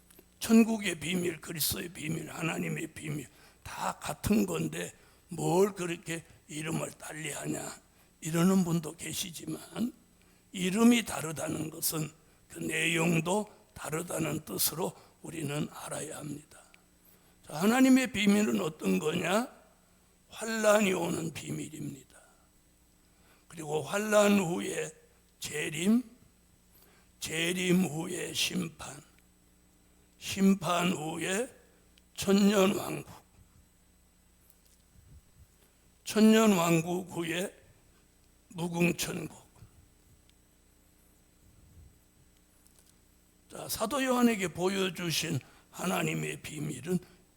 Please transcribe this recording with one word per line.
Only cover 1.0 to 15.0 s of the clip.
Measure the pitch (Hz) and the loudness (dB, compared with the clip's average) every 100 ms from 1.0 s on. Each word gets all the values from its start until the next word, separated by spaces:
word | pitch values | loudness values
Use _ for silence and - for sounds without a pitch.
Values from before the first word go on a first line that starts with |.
| 147 180 175 160 | -2 -2 -2 -4
그리스도의 | - 165 139 - 180 | -8 -4 -2 -4 -8
비밀, | 185 156 160 151 | -8 -6 -6 -8
하나님의 | - 165 175 170 156 165 | -6 -4 -2 -4 -6 -8
비밀 | - 156 147 - - - _ | -10 -8 -8 -10 -18 -20 _
다 | - - 185 - | -14 -6 -6 -6
같은 | - 151 - 214 190 | -10 -6 0 2 2
건데 | 165 160 160 175 - - _ - | -2 -4 -6 -10 -12 -20 _ -14
뭘 | 165 151 170 202 | -4 0 4 2
그렇게 | 196 175 170 - 165 - - - | 0 -6 -8 -8 -10 -10 -20 -14
이름을 | 151 156 160 147 | -10 -6 -4 -6
달리하냐 | - - 156 156 - 147 - 143 - _ _ _ _ | -10 -14 -10 -10 -8 -6 -6 -8 -14 _ _ _ _
이러는 | 160 165 180 196 | -4 2 4 4
분도 | 175 165 156 165 | 4 0 -4 -10
계시지만, | 160 - 180 160 160 156 - 170 233 - _ _ _ _ _ | -8 -6 -8 -10 -10 -10 -10 -4 -4 -6 _ _ _ _ _
이름이 | 190 180 196 233 240 208 | -4 -2 4 6 6 2
다르다는 | - 156 160 160 160 156 | -6 -6 -6 -6 -6 -8
것은 | 165 - 160 151 - _ _ _ | -6 -4 -4 -6 -10 _ _ _
그 | - | -10
내용도 | 165 160 165 165 165 165 165 202 208 - _ | -6 -2 0 2 2 2 2 -2 -2 -12 _
다르다는 | - 139 156 180 160 156 151 - | -12 -6 -6 -6 -4 -4 -4 -8
뜻으로 | 185 - 151 185 - | -2 -2 -2 -6 -6